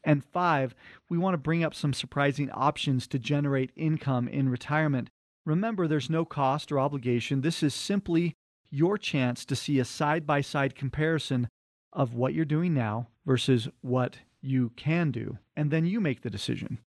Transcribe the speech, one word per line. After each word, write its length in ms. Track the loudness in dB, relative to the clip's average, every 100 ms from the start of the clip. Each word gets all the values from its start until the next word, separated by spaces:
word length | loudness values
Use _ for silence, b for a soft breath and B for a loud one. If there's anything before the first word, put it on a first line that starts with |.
And 180 | 4 2
five, 520 | 2 -2 2 2 0 -6 B B _
we 80 | 0
wanna 220 | 2 0
bring 260 | 0 0
up 100 | 0
some 200 | 0 -2
surprising 560 | -2 -4 0 0 0 -4
options 560 | 2 0 2 0 0 0
to 120 | -6
generate 540 | 0 0 2 0 -2
income 540 | -2 -2 0 0 0 0
in 220 | 0 0
retirement. 580 | 0 -2 0 2 0 -2 _ _ _ -2
Remember, 420 | 0 0 0 2
there's 220 | 0 0
no 160 | -2 -2
cost 440 | 0 0 0 -2
or 80 | 0
obligation. 640 | 0 0 0 0 0 0
This 220 | 0 0
is 100 | 0
simply 600 | 0 -2 -2 2 2 0 -4 _ _ _
your 280 | 0 2 0
chance 480 | -2 0 0 -2 -4
to 100 | -4
see 220 | 0 0
a 60 | 0
side-by-side 880 | 0 0 0 0 0 0 -2 -2
comparison 720 | -2 -6 0 0 0 0 -2 -2 _ _ _ _
of 220 | -2 -2
what 220 | 0 0
you're 100 | 0
doing 300 | 0 0 2
now 340 | 0 0 -4 -8 _
versus 440 | 0 0 4 2 2 _
what 380 | -2 0 0 -6 _ _
you 280 | -2 0 0 -2
can 340 | -2 0 0
do. 280 | -2 -6 -10 _ -4
And 140 | 0
then 160 | 2 2
you 140 | 0
make 200 | -2 -2
the 80 | -6
decision. 500 | -6 -4 -4 -6 -10 _